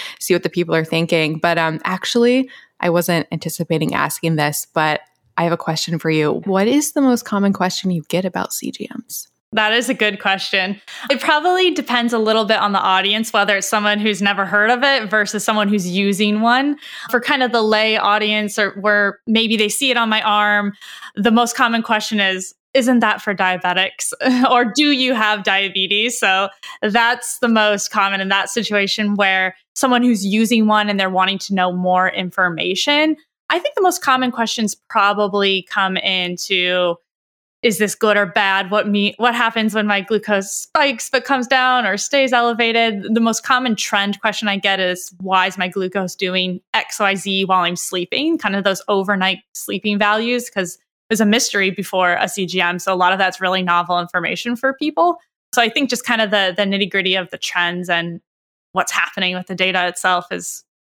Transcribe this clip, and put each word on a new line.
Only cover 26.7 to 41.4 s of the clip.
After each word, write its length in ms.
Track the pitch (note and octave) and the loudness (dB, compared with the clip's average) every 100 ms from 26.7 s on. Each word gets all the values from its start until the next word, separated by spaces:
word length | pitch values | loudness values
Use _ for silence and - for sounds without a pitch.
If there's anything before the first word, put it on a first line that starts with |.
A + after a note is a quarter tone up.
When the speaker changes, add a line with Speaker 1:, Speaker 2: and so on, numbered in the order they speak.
| - | -6
Speaker 2:
that's 580 | G#3+ A3+ A#3 B3 - - | 0 2 2 0 -6 -2
the 80 | A#3+ | 2
most 420 | A3 G#3+ G3+ - | 4 4 0 -2
common 300 | G#3+ G3 G3 | 0 0 0
in 80 | F#3+ | 0
that 220 | G3 - | 0 0
situation, 640 | A#3+ G3+ G#3 G3 A3 G#3 G3+ | -4 -2 0 0 -2 -2 2
where 400 | G3 F#3+ F#3 - _ - | 2 2 -2 -6 _ -2
someone 280 | C4 B3 | 2 4
who's 220 | B3 G#3 G3 | 4 2 0
using 420 | G#3+ A3+ A#3 G#3+ | 2 2 4 4
one 220 | G#3+ G#3 | 2 2
and 100 | G3 | 0
they're 100 | F#3+ | 0
wanting 300 | F#3 F#3+ F#3+ | 2 0 -2
to 140 | - G3 | -2 0
know 160 | F3+ | 0
more 380 | F3+ F3+ F#3 F#3 | 0 2 2 2
information. 1040 | - F3+ G3 F3+ E3 F3 F#3+ D4 D4 D#4 D#4 _ _ - | -2 -4 0 -2 0 -2 -2 2 2 2 0 _ _ -4
I 100 | E4+ | -2
think 160 | C#5+ G#4+ | -2 0
the 60 | |
most 220 | F#4 F4 | 0 0
common 260 | - C4 B3+ | 0 0 0
questions 460 | A#3+ A3+ - G#3 - | -2 -4 -2 -4 -6
probably 880 | - A3 G3+ G3+ G#3 G3+ G3 F#3+ - | -4 0 2 2 0 2 2 0 -2
come 240 | G#3 F#3+ F#3+ | -2 0 0
into, 1000 | G3 F#3 F3+ F3+ - F#3 F3+ F3+ F3 E3+ _ _ _ _ _ _ | -2 -2 -2 -6 -2 0 0 0 0 -2 _ _ _ _ _ _
"Is 160 | A#3 G#3 | -2 0
this 160 | G#3 - | -2 0
good 220 | G#3+ G3+ | 2 2
or 100 | G3 | 2
bad? 420 | A3 G3 F#3+ F#3 | 0 2 0 0
What 180 | G#3 G3+ | -2 0
me-, 280 | G3+ G3+ - | 0 0 0
what 160 | A#3+ | 0
happens 400 | A#3 A3+ A3+ A3 | 2 0 0 -2
when 140 | G#3+ G#3 | 0 0
my 140 | G3+ | 0
glucose 520 | F#3+ G#3+ G#3+ G3+ G3 | 0 -2 0 -2 -2
spikes 560 | - - D#4 C#4+ A#3 - | -10 -4 0 0 -2 -2
but 160 | B3+ C4 | -2 0
comes 220 | C4+ | -2